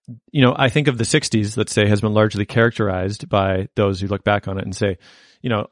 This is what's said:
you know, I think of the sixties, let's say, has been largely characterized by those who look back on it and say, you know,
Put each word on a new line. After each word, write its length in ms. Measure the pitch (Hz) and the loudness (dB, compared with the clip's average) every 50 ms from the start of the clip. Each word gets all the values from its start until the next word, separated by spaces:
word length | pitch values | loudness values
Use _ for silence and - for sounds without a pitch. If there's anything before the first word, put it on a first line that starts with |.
| _ - 120 113 _ _ | _ -20 -20 -20 _ _
you 100 | - 147 | 2 4
know, 140 | 131 123 127 - | 4 4 4 2
I 120 | 139 127 | 0 2
think 180 | - 151 147 151 | 2 2 2 0
of 100 | 131 113 | 0 0
the 80 | 117 | 0
sixties, 520 | - - 156 - - - 110 104 104 107 - | 0 0 0 0 0 0 0 0 0 -2 -4
let's 160 | 107 - - | -4 0 0
say, 140 | - 104 104 | 2 4 4
has 140 | 104 104 | 4 2
been 120 | 107 107 104 | 2 0 2
largely 320 | 107 107 107 - 101 104 | 2 2 2 0 -2 -6
characterized 840 | - - 120 117 117 - - 110 98 92 92 90 95 104 - - - | -2 0 2 2 2 2 0 -2 -2 -2 -2 -4 -4 -6 -8 -6 -2
by 380 | - 101 98 95 95 95 95 - _ | 0 0 2 2 0 -2 -4 -4 _
those 240 | - 104 98 98 87 | 0 0 0 0 -2
who 80 | 98 95 | -4 -4
look 160 | 101 95 - | -6 -2 0
back 240 | 104 104 101 - 101 | 0 0 0 -2 -4
on 100 | 95 95 | -8 -8
it 60 | - | -8
and 120 | 95 92 | -8 -4
say, 220 | - 110 101 92 - _ - - _ _ _ _ _ | -2 -2 -2 -2 -4 _ -20 -20 _ _ _ _ _
you 80 | - 135 | -4 -2
know, 180 | 117 104 104 - | -2 -2 -2 -2